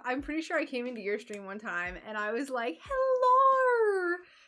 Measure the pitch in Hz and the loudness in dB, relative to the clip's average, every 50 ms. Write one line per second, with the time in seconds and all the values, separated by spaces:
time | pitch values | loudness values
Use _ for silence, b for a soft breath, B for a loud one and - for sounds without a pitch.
0 | - 247 254 269 285 - 294 320 320 - 359 311 302 311 269 247 240 247 254 220 | -6 -6 -4 -4 -4 -6 -4 -6 -4 -2 -2 -2 -2 -2 -4 -6 -6 -6 -8 -8
1 | 190 196 208 214 - - 214 202 196 190 196 214 214 220 175 175 175 180 185 - | -4 -4 -4 -4 -6 -8 -14 -12 -12 -12 -12 -10 -10 -6 -6 -4 -4 -6 -8 -10
2 | - 214 214 214 208 208 226 233 285 269 262 247 226 247 330 330 - - 554 523 | -12 -10 -6 -6 -4 -4 -2 -4 -4 -4 -4 -4 -4 -4 -6 -8 -8 -6 -2 0
3 | 523 523 508 508 508 494 508 523 539 539 539 523 523 508 494 466 453 415 403 381 | 2 2 2 4 4 6 6 8 8 6 6 6 4 4 4 4 4 2 2 0
4 | 359 349 349 359 359 B B B B | 0 -2 -4 -4 -6 B B B B